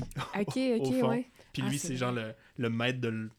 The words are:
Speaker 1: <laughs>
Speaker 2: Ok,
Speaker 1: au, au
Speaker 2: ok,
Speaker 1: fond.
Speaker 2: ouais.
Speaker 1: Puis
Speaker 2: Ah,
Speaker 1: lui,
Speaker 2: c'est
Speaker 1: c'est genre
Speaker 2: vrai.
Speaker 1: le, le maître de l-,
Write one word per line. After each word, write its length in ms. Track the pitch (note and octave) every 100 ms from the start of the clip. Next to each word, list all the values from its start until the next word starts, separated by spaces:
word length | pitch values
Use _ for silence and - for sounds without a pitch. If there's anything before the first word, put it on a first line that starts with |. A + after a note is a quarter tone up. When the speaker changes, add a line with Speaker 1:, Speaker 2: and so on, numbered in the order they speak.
| - -
Speaker 1:
<laughs> 240 | - G3
Speaker 2:
Ok, 160 | G#3 B3+
Speaker 1:
au, 40 |
au 280 | C4 A#3 -
Speaker 2:
ok, 120 | B3+
Speaker 1:
fond. 80 | B3+
Speaker 2:
ouais. 200 | A#3 B3 - -
Speaker 1:
Puis 100 | - C3
Speaker 2:
Ah, 40 |
Speaker 1:
lui, 80 | C#3+
Speaker 2:
c'est 120 | E3+
Speaker 1:
c'est 80 | B2+
genre 160 | B2
Speaker 2:
vrai. 220 | B2 A2 - - -
Speaker 1:
le, 60 |
le 60 | A#2
maître 300 | A2+ A#2+ B2+
de 80 | A#2
l-, 200 | A2+ A2